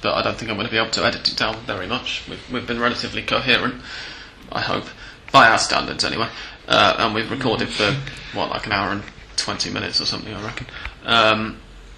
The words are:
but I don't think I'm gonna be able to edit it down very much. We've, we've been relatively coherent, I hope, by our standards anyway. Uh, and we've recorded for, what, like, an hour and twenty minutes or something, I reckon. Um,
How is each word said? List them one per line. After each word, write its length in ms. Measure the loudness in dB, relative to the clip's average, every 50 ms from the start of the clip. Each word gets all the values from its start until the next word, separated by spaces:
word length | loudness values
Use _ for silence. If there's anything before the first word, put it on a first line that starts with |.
but 140 | -2 0 2
I 80 | 2 2
don't 140 | 0 -2
think 140 | -2 -4 -4
I'm 60 | -4
gonna 120 | -2 -2 0
be 80 | 0 0
able 120 | 2 2
to 140 | 2 2 2
edit 240 | 2 2 0 -2 -2
it 80 | -2
down 200 | 0 -2 -2 -2 -4 -6
very 220 | -6 -6 -6 -4
much. 420 | -4 -4 -4 -4 -6 -8 -8 -8 -10
We've, 240 | -12 -12 -10 -8 -6
we've 140 | -6 -4
been 140 | -4 -2 0
relatively 420 | 0 0 0 0 -4 -6 -6 -6 -2
coherent, 540 | 0 0 0 4 4 4 4 2 0 -4 -6 -10 -12 -12 -12 -12 -12 -14 -14 -16 -18 -20 -20 -12 -8
I 100 | -4 -4 -2
hope, 220 | -2 -2 -2 -4 -6 -12 -16 -16 -18 -18 -18 -2 4
by 180 | 8 8 10 10
our 100 | 8 6
standards 460 | 4 2 0 0 0 0 -2 -2 -2
anyway. 240 | -2 0 -2 -2 -4 -4 -8 -14 -14 -16 -12 -2
Uh, 300 | 2 6 6 6 6 6 4
and 160 | 2 2 2
we've 160 | 0 -2 -2
recorded 380 | -2 -2 0 0 2 2 0 -2
for, 260 | 0 0 2 2 2 0 -4 -6 -10 -12 -12 -8 -4
what, 140 | -2 -2 -2
like, 160 | -2 -4 -4
an 60 | -2 0
hour 180 | 0 0 0
and 120 | -2 -4 -6 -8 -14 -18 -18 -10 -8
twenty 340 | -6 -4 -4 -4 -4 -4 -4
minutes 300 | -4 -4 -4 -2 -2 -2
or 60 | -2
something, 280 | -2 -4 -4 -6 -8 -8
I 80 | -8 -8
reckon. 220 | -8 -8 -8 -10 -12 -12 -12 -12 -12 -14 -8 -2
Um, 540 | 2 4 6 6 6 6 4 0 -4 -6 -10 -14 -18 -20 -20 -20 -20 -20